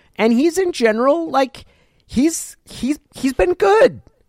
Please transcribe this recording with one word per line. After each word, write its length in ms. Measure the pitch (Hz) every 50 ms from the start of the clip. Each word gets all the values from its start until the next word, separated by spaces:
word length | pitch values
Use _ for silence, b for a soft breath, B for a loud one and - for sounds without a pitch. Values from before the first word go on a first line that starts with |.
| _ _ _
And 160 | - 208 233 233
he's 260 | 233 294 339 330 370
in 140 | 381 349 330
general, 580 | - 233 220 214 220 247 277 294 339 330 320
like, 340 | 262 269 269 254 - - - - _ _ _ _ _ _ _
he's, 500 | - - 214 277 330 330 - - - - _ _
he's, 340 | - - - - 254 302 - _ _ -
he's 180 | - - 269 254
been 220 | - 370 349 359
good. 480 | - 403 392 403 440 285 - 143 101 - - _ _ _